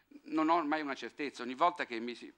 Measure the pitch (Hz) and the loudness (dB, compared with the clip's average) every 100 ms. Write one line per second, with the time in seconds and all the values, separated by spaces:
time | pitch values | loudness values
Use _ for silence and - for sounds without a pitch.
0 | _ - - 156 156 170 147 156 147 131 | _ -20 -2 2 4 4 4 0 -2 -6
1 | 117 - 143 - 123 127 175 170 127 113 | -8 -6 -6 -4 -6 4 4 4 -2 -4
2 | 120 117 110 | -4 -6 -12